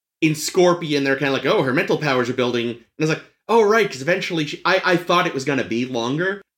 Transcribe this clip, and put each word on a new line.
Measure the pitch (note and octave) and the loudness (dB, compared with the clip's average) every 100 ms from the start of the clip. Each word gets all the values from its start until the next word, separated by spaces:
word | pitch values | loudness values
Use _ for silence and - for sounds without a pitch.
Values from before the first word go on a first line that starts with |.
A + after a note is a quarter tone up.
| _ _ | _ _
in | D#3+ | 0
Scorpion, | D3+ - F#3 F3+ F3 E3 C#3+ | 0 -2 4 4 4 0 0
they're | C#3 C3+ | 0 0
kinda | C#3+ | 0
like, | C3 C#3 | 0 2
"Oh, | G3+ | 2
her | C3 | 2
mental | C#3 F#3+ D3+ | 0 0 0
powers | D3+ B2+ A#2+ | 2 0 0
are | |
building." | A#2+ B2 A#2+ A#2 | 0 0 0 -4
And | A2+ _ - | -8 _ -4
it's | D#3 | -2
like, | D#3 - _ - | -2 -8 _ 0
"Oh, | A3+ | 4
right," | G#3 A3+ G3 | 4 4 0
'cause | B2+ | -2
eventually | C3+ F#3+ - E3 D3+ | -2 -2 -2 -4 -4
she, | - E3+ | -4 0
I, | F#3 | 0
I | F#3 F3+ | 2 0
thought | F3 F3+ E3+ | 2 0 0
it | |
was | C3+ C3+ | -4 -2
gonna | C3+ | -4
be | G#2 A2+ B2+ | -2 -4 -4
longer, | B2 A#2 D3 F#3 G3 - | -4 -2 -2 -4 -6 -8